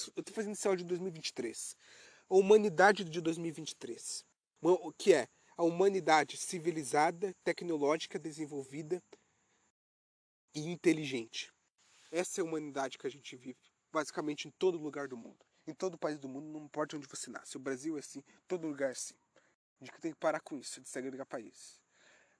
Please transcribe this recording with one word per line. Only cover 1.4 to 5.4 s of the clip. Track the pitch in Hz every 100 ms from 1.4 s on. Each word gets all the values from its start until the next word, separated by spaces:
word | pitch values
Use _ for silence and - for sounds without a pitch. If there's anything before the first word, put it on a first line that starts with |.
| 117 - - - - - - - -
A | 190
humanidade | 190 214 208 156 190 208
de | 175 165
dois | 165 165
mil | 170
e |
vinte | 151 151
e | -
três. | - 113 - - - _ _ _
Uma, | 156
o | 180 175
que | - - 151
é? | 113 _